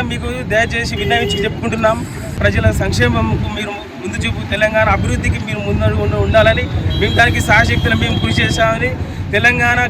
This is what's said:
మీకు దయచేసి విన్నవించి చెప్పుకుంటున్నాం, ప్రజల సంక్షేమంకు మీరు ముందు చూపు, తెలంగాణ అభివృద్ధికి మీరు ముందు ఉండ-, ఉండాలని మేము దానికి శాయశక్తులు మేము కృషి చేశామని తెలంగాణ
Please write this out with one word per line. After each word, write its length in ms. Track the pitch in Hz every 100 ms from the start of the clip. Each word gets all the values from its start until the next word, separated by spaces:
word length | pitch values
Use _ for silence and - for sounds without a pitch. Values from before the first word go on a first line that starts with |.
| 247
మీకు 180 | 240 240 247 254
దయచేసి 420 | 208 233 233 226 226
విన్నవించి 420 | 202 233 233 202
చెప్పుకుంటున్నాం, 520 | 202 - 226 220 220 226 - - - -
ప్రజల 260 | 202 202 226 -
సంక్షేమంకు 680 | 196 190 247 233 220 226 - 208
మీరు 160 | 208 202 - -
ముందు 140 | 190 208
చూపు, 180 | 226 - -
తెలంగాణ 340 | 202 214 220 220 196
అభివృద్ధికి 440 | 214 - 233 - -
మీరు 120 | 214 202
ముందు 180 | 208 214 214
ఉండ-, 160 | 208 208 196
ఉండాలని 380 | 214 214 226 247 - - -
మేము 140 | 214 226
దానికి 240 | 240 240 -
శాయశక్తులు 500 | 214 233 240 247 226
మేము 120 | 226 -
కృషి 180 | 226 226
చేశామని 500 | 220 220 226 226 247 254 - - -
తెలంగాణ 460 | 208 233 247 240 240 247